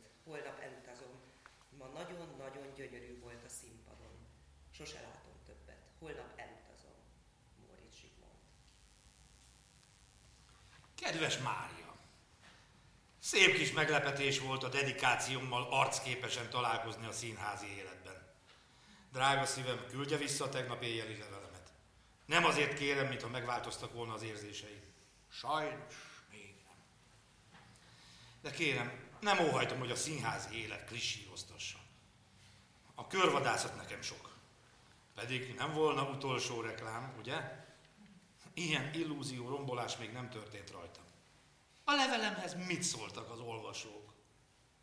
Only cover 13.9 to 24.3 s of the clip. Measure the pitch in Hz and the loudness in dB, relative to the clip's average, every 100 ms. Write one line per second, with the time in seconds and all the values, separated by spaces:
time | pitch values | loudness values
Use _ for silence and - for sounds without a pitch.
13.9 | 147 143 139 139 135 135 135 131 139 139 | 6 4 2 2 2 0 0 2 2 2
14.9 | 123 131 117 127 131 131 123 123 135 - | 4 6 6 4 0 0 0 2 4 4
15.9 | - 131 123 113 123 113 127 120 113 113 | 4 0 -2 0 -2 0 2 2 2 0
16.9 | 107 113 101 120 110 107 101 104 98 92 | -4 -4 -4 -4 -4 -4 -4 -6 -8 -8
17.9 | 90 90 92 - - - - - - - | -10 -12 -14 -16 -20 -20 -20 -20 -20 -20
18.9 | - - 131 135 135 131 131 127 113 - | -20 -10 4 6 6 4 0 0 -2 -4
19.9 | 131 143 147 143 139 135 135 123 117 120 | -4 0 0 0 0 0 -2 -2 -4 -2
20.9 | 113 110 107 104 98 92 90 - - - | -2 -4 -8 -10 -12 -12 -16 -18 -20 -20
21.9 | - - - - 165 165 147 139 143 143 | -20 -20 -18 2 6 8 6 4 4 2
22.9 | 139 131 120 113 127 120 120 120 - 117 | 4 2 0 -2 -2 -2 -2 -4 -6 -6
23.9 | 117 113 107 113 | -6 -6 -4 -6